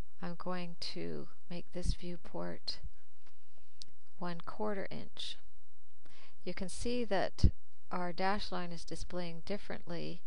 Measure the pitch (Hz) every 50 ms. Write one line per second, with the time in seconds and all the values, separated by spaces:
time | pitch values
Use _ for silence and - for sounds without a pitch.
0 | - - - - 180 175 170 170 - 180 180 180 175 175 170 - - - - 175
1 | 165 170 156 147 - - - - - - 175 175 - - - 180 180 175 - -
2 | 180 175 175 170 - - - 170 175 175 170 165 - - - - - - - -
3 | - - - - - - - - - - - - - - - - - - - -
4 | - - - - 180 175 175 170 - - - - 214 214 208 196 - - - -
5 | - - - - - - - - - - - - - - - - - - - -
6 | - - - - - - - - - 185 175 - 190 175 - - - 240 240 247
7 | 233 208 202 180 113 - - - - - - - - - - - - - - 180
8 | 180 180 170 - 190 190 208 208 - - 185 180 180 175 170 165 - - 165 160
9 | - - 175 180 175 170 165 165 - - 202 202 - - - - - 165 170 165
10 | 151 156 170 180 -